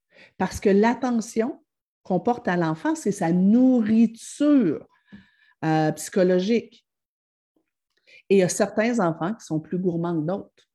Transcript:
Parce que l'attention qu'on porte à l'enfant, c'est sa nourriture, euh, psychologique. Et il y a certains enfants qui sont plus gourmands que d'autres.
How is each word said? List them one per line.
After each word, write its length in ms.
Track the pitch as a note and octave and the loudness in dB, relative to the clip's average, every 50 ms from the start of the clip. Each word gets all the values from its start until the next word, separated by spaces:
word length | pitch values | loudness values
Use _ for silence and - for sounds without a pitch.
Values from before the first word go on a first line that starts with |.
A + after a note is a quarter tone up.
| _ _ _ _ - _ _ | _ _ _ _ -20 _ _
Parce 220 | - F#3+ F#3 - - | -6 -4 -4 -4 -2
que 100 | - G#3 | 0 2
l'attention 960 | F#3+ G3+ G#3 A#3 A#3+ A#3+ - B3 A#3+ A#3 G#3 - - A3+ A3 C4 - - _ _ _ _ _ _ _ _ _ | 4 4 4 2 0 0 -2 -4 -2 -2 -4 -4 -4 -6 -4 -6 -6 -12 _ _ _ _ _ _ _ _ _
qu'on 160 | - F#3+ F3+ | -2 -2 -2
porte 280 | F#3+ A#3 A#3+ A#3+ - | 0 0 -2 -2 -2
à 100 | G3+ F3+ | -2 -2
l'enfant, 380 | F3 E3+ D#3+ D#3+ D#3+ - D4+ D#4+ | 0 0 -2 -2 -4 -4 -4 -4
c'est 160 | D#4 - G#3+ | -4 -4 -4
sa 200 | F#3+ - F3 E3 | -4 -2 -2 0
nourriture, 1600 | F3 F3+ F#3 G3 G#3+ B3 B3+ C4 B3+ B3 A3 G#3 A3 A3+ A#3 A3+ A3+ - - - - - C#4+ D4 D4 C#4 A3+ E3 C3 - - _ _ _ _ _ - - - _ _ _ _ _ _ _ - | 0 2 4 4 4 4 4 4 4 2 2 2 2 2 2 2 0 -6 -20 -14 -6 -2 2 2 4 4 4 2 -2 -4 -8 _ _ _ _ _ -20 -20 -20 _ _ _ _ _ _ _ -2
euh, 280 | D#3+ D#3+ D#3 D#3 D#3 | 0 0 2 0 0
psychologique. 960 | D3+ - - - - G#3 F#3 F#3 F#3 F3+ F#3 G3+ A#3+ A3+ A3+ - _ _ _ _ _ _ _ _ _ _ _ _ _ _ _ _ _ _ _ _ _ _ _ _ _ _ _ _ - - _ - | -2 -4 -8 -4 0 0 2 2 2 2 2 0 0 -2 -2 -6 _ _ _ _ _ _ _ _ _ _ _ _ _ _ _ _ _ _ _ _ _ _ _ _ _ _ _ _ -20 -10 _ 0
Et 80 | G3+ | 2
il 20 | G3 | 2
y 40 | F3+ | 2
a 60 | E3+ | 2
certains 500 | - - G#3+ G3 - - G#3+ A#3 B3 A#3 | 0 -2 -4 -2 -2 -2 -2 -2 0 0
enfants 360 | F#3 E3+ D#3+ - D#3 F3+ A3+ | 0 -2 -2 -2 -4 -6 -6
qui 100 | - - | -8 -10
sont 140 | - D#3+ D#3 | -8 -8 -8
plus 180 | D#3 - - | -6 -6 -6
gourmands 420 | F3+ F#3 F#3+ E3+ E3+ E3+ F3 F3 D#3+ | -4 -2 -2 -2 -2 -4 -4 -4 -4
que 60 | D3+ | -4
d'autres. 420 | D#3 F#3 G3+ - - _ _ _ _ _ | -4 -6 -8 -10 -14 _ _ _ _ _